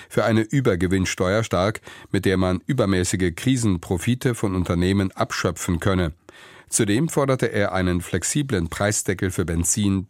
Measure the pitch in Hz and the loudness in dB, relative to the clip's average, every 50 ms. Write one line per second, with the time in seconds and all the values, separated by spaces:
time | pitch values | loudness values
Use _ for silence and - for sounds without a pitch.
0 | - - - - 107 110 110 110 110 - - 143 127 131 98 87 90 90 92 95 | -18 -6 -2 0 2 2 4 2 2 2 0 0 2 2 2 2 2 0 2 0
1 | 92 - - - 92 90 95 110 113 - - 87 90 104 107 - - - - - | 0 0 -2 -2 0 0 0 0 0 0 0 2 2 0 0 -4 -10 -18 -20 -20
2 | - - - 101 92 98 95 92 92 92 92 92 - - 147 127 117 98 98 92 | -10 -4 -2 0 2 2 2 2 2 2 0 -2 -2 -2 0 0 2 2 2 2
3 | 90 - - 92 92 90 80 - - 131 135 127 117 107 95 85 - - 98 85 | 0 0 0 0 0 -2 -2 -2 0 0 0 2 2 0 0 0 -2 -2 -4 -2
4 | - - 123 123 - 131 117 - - 104 95 95 87 - 90 85 87 92 98 101 | 0 0 0 0 0 -2 -2 0 -2 -2 0 0 0 0 0 2 2 2 2 2
5 | 98 95 - - 113 - - - - 95 85 - - - 92 80 - 107 98 92 | 0 0 -2 -4 -4 -4 -2 -2 -2 -2 -2 -4 -4 -2 -2 0 0 0 0 2
6 | 90 80 80 _ _ - - - - - - - - - - - 120 101 101 117 | 0 -2 -4 _ _ -20 -20 -20 -20 -20 -20 -20 -10 -4 -2 0 2 2 2 2
7 | 160 160 - - 139 135 131 123 - 110 - 110 101 95 87 92 92 90 90 90 | 0 0 0 0 0 2 2 2 0 0 0 0 0 0 0 0 0 0 0 0
8 | 87 - - 92 - - - 151 147 135 117 92 87 82 - - 101 104 107 - | -2 -2 -4 -4 -2 -2 -2 -2 -2 0 0 -2 -2 -2 -2 -2 0 0 0 0
9 | - - 98 92 - 95 95 - 92 80 85 82 87 - - - 104 101 98 98 | -2 -2 -2 -2 -2 -2 -2 -2 -2 -2 -2 -2 0 0 0 0 0 0 0 0
10 | 92 - | -2 -4